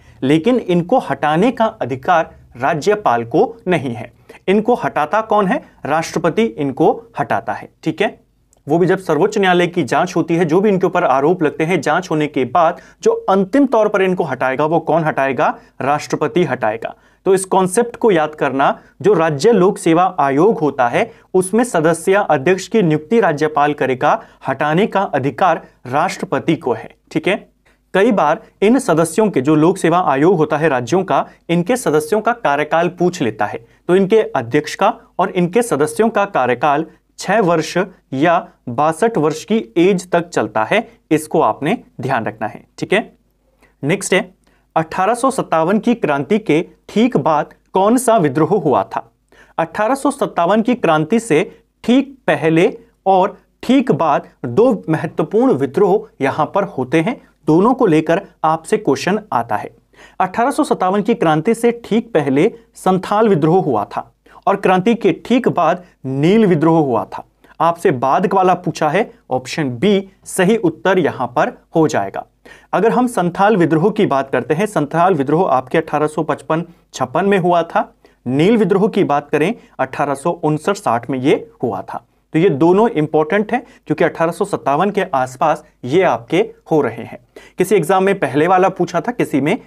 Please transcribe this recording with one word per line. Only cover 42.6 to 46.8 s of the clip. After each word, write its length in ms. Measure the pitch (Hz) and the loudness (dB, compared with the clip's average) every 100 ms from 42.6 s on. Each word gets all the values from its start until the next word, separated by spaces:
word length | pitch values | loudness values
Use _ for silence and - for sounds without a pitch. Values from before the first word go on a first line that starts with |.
| - - | -20 -12
ठीक 160 | 147 | -2
है, 200 | 190 359 _ _ _ _ _ _ _ | -2 -2 _ _ _ _ _ _ _
नेक्स्ट 300 | 139 185 - | -4 -4 0
है, 200 | 185 226 _ _ _ _ 165 | -2 -2 _ _ _ _ -4
अठारह 380 | 160 - 190 | -4 -2 -2
सौ 180 | 240 269 | 0 0
सत्तावन 480 | 226 165 165 160 208 | -2 -2 0 2 0
की 160 | - 233 | 0 -2
क्रांति 440 | 165 143 139 214 | -2 -2 -2 -2
के 260 | - 156 175 _ | 0 -2 -2 _